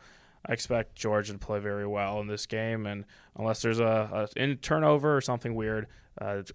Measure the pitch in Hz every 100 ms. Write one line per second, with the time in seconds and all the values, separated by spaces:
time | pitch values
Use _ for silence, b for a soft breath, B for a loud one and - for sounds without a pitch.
0 | b b b b - 113 - 120 110 -
1 | 110 107 104 101 - 104 101 101 101 104
2 | 98 104 104 104 - 113 113 113 104 101
3 | - b b - 110 110 117 113 113 110
4 | 107 107 107 - 139 131 - 156 151 147
5 | 151 139 127 120 117 113 110 110 107 b
6 | b - 104 101 98